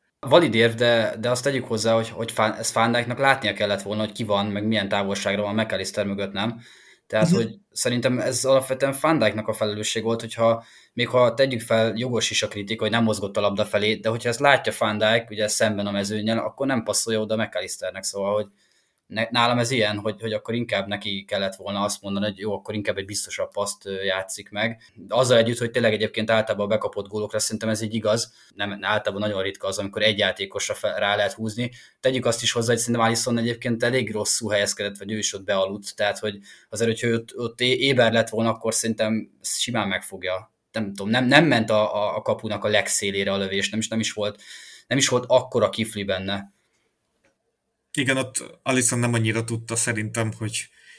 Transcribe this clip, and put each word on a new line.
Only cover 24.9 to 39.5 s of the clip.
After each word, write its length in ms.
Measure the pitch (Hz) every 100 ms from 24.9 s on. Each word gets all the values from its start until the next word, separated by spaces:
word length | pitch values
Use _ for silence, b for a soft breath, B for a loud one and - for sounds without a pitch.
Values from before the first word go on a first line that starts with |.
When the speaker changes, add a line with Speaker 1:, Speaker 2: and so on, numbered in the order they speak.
| -
Speaker 1:
De 200 | 95 117
azzal 220 | 123 117
együtt, 200 | 113 117
hogy 140 | 117
tényleg 220 | 123 117
egyébként 360 | 104 107 - 110
általában 360 | 113 107 101 101
a 40 |
bekapott 380 | 107 - 104 98
gólokra 320 | 107 104 107
szerintem 300 | - 107 110
ez 120 | 110
így 120 | 110
igaz. 400 | 113 104 117 - b b -
Nem, 220 | 104 101
általában 460 | 95 107 107 101 107
nagyon 160 | 98
ritka 240 | 95 - 95
az, 100 | 95
amikor 240 | 98 104
egy 160 | 110 104
játékosra 560 | 95 92 95 101 -
fe-, 220 | 98 104 90
rá 180 | 101 104
lehet 180 | 101
húzni. 380 | 107 110 107 120 b b b
Tegyük 260 | 131 131 123
azt 160 | -
is 100 | 117
hozzá, 200 | 117 117
hogy 80 | 117
szerintem 260 | 120 117 113
Alisson 320 | 117 123 120
egyébként 460 | 117 113 123 117
elég 280 | 120 127 107
rosszul 400 | 107 101 - 107
helyezkedett, 460 | 104 101 - 101 101
vagy 140 | 101
ő 60 | 110
is 160 | 101
ott 100 | 98
bealudt. 520 | 95 98 95 101 - -
Tehát, 240 | 104 -
hogy 200 | 107 101 B B B
azért, 200 | 107 113
hogyha 260 | 110 117 117
ott, 220 | 117 -
ott 240 | 117 -
é-, 180 | 123 123
éber 320 | 139 123 113
lett 180 | 113 110
volna, 200 | 110 113
akkor 240 | 107 113
szerintem 580 | - 113 110 110 110 - _
simán 460 | -